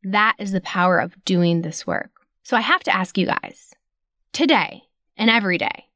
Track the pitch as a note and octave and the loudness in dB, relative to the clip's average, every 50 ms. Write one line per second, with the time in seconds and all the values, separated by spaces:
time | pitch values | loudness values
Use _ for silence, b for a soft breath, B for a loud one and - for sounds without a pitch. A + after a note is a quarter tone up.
0 | _ F#3+ F#3+ G#3 G#3+ A3 - _ G#3 G3 F#3+ F#3 F#3 - - F#3+ F3+ F3+ F#3 E3+ | _ -2 0 2 2 2 0 _ -4 -4 -4 -4 -4 -4 -2 0 2 4 4 2
1 | - F3 - - _ - F#3+ F3 F3 E3+ E3+ E3 E3 E3+ D#3+ - - - - - | 0 -2 -6 -12 _ -2 2 2 4 2 2 0 -2 -4 -8 -10 -8 -6 -6 -6
2 | - - _ _ _ _ _ _ _ - - A#3 A#3 - E4+ F#4 - - - F#3+ | -6 -8 _ _ _ _ _ _ _ -2 -2 -2 2 2 0 0 0 -2 -2 -2
3 | F#3+ - - - F3+ - - - - - - - - - - _ _ _ _ _ | -2 -4 -2 -2 0 0 -2 -4 -6 -10 -18 -20 -20 -20 -20 _ _ _ _ _
4 | _ _ _ _ _ _ _ - D4 C4+ D#4 A3 E3 - - - _ _ _ _ | _ _ _ _ _ _ _ -2 2 2 4 2 2 -2 -6 -16 _ _ _ _
5 | _ _ _ - A3 A3+ A3+ A#3 G#3 F#3+ F3+ D#3+ A2+ G#2+ - - - _ _ | _ _ _ -2 0 2 2 2 2 0 -2 -2 -2 -4 -6 -8 -16 _ _